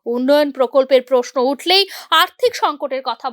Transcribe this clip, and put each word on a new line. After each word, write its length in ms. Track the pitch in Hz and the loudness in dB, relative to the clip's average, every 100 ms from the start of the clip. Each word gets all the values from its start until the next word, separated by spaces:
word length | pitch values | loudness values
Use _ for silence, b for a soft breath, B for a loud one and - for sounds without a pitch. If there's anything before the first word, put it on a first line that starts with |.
| 233 | -6
উন্নয়ন 360 | 240 254 294 294 269 | -2 2 2 2 -2
প্রকল্পের 440 | 247 269 262 262 262 | 0 0 4 2 2
প্রশ্ন 260 | 262 247 269 254 | -2 0 -2 -2
উঠলেই 340 | 269 339 381 381 B B 320 | -2 0 2 0 B B 0
আর্থিক 300 | 359 - 494 - | 0 -2 -4 -2
সংকটের 400 | 359 294 277 262 262 | -4 -4 -6 -6 -6
কথা 200 | 233 262 | -8 -8